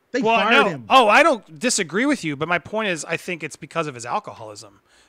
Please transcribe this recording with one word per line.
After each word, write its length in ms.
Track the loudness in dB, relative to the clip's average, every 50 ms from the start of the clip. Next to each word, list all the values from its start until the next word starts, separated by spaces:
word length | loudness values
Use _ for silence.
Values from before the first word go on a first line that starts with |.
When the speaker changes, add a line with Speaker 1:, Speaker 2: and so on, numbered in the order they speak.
| _ _
Speaker 1:
They 120 | -4 -2
Speaker 2:
Well, 140 | 0 0 2
Speaker 1:
fired 140 | 2 2 4
Speaker 2:
no. 120 | 4 4 4
Speaker 1:
him. 200 | 2 0 -4 -2 4
Speaker 2:
Oh, 180 | 6 6 6 8
I 140 | 6 6
don't 360 | 6 4 2 0 -4 -14 -10 -4
disagree 480 | -2 -2 -2 -2 -4 -4 -2 -2 0
with 180 | 0 0 -2 -2
you, 100 | -6 -6
but 140 | -6 -4 -2
my 100 | -4 -4
point 300 | -4 -4 -6 -4 -4 -4
is, 160 | -4 -6 -6
I 120 | -8 -8 -8
think 240 | -8 -8 -10 -10
it's 140 | -10 -14 -14
because 300 | -14 -16 -10 -6 -6 -6
of 80 | -6 -8
his 120 | -12 -10
alcoholism. 760 | -8 -8 -8 -8 -10 -16 -16 -16 -16 -16 -18 -20 -20 _ _ _ _ _ _ _